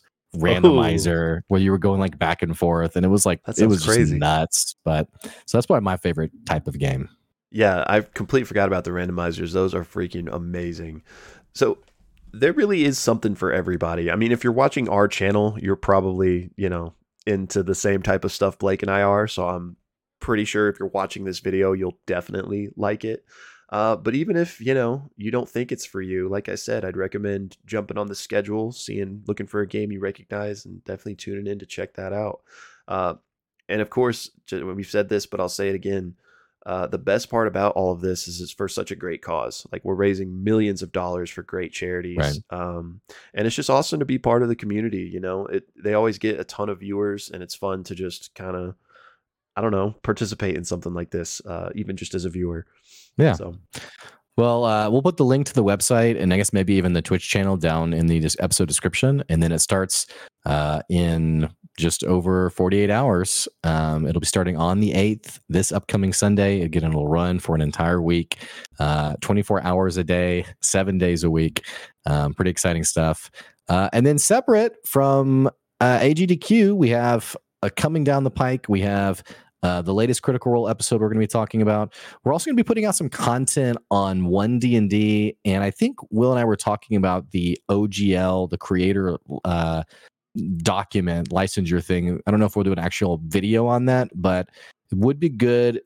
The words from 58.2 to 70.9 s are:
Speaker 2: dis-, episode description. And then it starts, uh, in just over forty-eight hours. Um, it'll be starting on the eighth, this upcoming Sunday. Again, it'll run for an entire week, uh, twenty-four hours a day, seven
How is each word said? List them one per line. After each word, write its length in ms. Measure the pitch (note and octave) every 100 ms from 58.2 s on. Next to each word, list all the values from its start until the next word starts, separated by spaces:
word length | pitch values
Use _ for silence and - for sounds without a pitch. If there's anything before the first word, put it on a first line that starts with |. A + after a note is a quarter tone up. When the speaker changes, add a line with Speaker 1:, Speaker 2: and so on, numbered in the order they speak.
Speaker 2:
dis-, 160 | D#2 -
episode 300 | F#2 - F2
description. 520 | - - - C3 C#3 -
And 160 | -
then 80 | E2
it 80 | D#2+
starts, 460 | - G2 F#2+ - - - - _ -
uh, 360 | - D2+ - -
in 600 | F2 E2+ E2 D#2+ D#2 D#2 - - -
just 260 | E2 - -
over 440 | F#2 F2 F#2 F2+
forty-eight 400 | - F#2 G2+ G2+
hours. 580 | G#2+ C3+ F2+ F#2 - - _
Um, 420 | D#2+ D#2+ D#2 D#2 D2
it'll 140 | D#2+
be 40 | D2+
starting 320 | G2+ F2+ E2
on 220 | E2+ G2+
the 120 | G#2+
eighth, 460 | F#2+ G#2 G#2 - - -
this 220 | F#2 -
upcoming 400 | G#2 - G#2 G2
Sunday. 480 | - G#2 G2+ G2 G2
Again, 220 | E2+ E2+
it'll 240 | D#2+ D2+ D2
run 320 | E2 F2+ F2+
for 160 | - D#2+
an 60 |
entire 400 | D2 - E2+ F2
week, 360 | E2 F2 E2+ - - - - -
uh, 360 | D2+ D2+ D2+ D2
twenty-four 400 | - G2+ G2+ G2
hours 340 | F2+ F#2 F#2+ F2+
a 60 |
day, 420 | E2+ F2+ F2+ F2 - -
seven 360 | - F#2+ G2